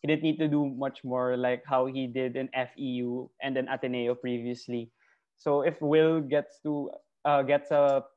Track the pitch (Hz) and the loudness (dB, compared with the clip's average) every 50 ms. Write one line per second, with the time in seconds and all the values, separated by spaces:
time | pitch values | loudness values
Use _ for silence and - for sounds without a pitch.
0 | - 147 156 151 156 160 151 156 160 151 147 147 147 139 131 120 139 135 131 - | 2 0 0 2 2 0 0 2 0 2 2 2 0 0 -2 -4 -6 -6 -6 -8
1 | - 127 127 127 127 127 127 123 127 123 123 123 123 143 135 127 127 135 131 135 | -8 -4 -2 0 0 0 0 0 0 0 0 -2 -2 -2 0 0 0 0 -2 -6
2 | 135 123 117 131 131 127 123 135 131 131 - 131 127 120 - - 143 131 123 123 | -6 -4 -4 -4 -4 -2 -4 -6 -6 -4 -4 -6 -6 -6 -8 -8 -6 -6 -4 -4
3 | 123 120 123 127 123 - _ _ - 139 131 131 127 - 107 127 - 127 123 123 | -4 -4 -4 -6 -8 -12 _ _ -8 -4 -4 -4 -2 -4 -4 -4 -4 -4 -4 -2
4 | 120 120 123 123 - 123 123 120 117 123 123 120 - - 120 120 117 113 _ _ | -2 -2 -2 -4 -4 -4 -4 -4 -4 -6 -8 -8 -8 -8 -8 -8 -8 -10 _ _
5 | _ _ _ _ _ _ _ _ - 151 143 143 135 165 156 - 151 147 151 156 | _ _ _ _ _ _ _ _ -2 0 0 2 2 0 -2 0 0 4 6 6
6 | 156 160 160 160 147 131 143 147 143 - - _ _ 151 147 147 139 - - - | 6 6 4 2 0 0 0 -2 -2 -2 -16 _ _ -4 -4 -4 -4 -8 -10 -16
7 | _ _ _ _ _ 147 147 139 139 131 143 143 143 - 156 143 143 139 139 139 | _ _ _ _ _ 4 4 4 4 4 2 2 2 2 4 4 6 6 4 2
8 | 139 - _ | 0 -4 _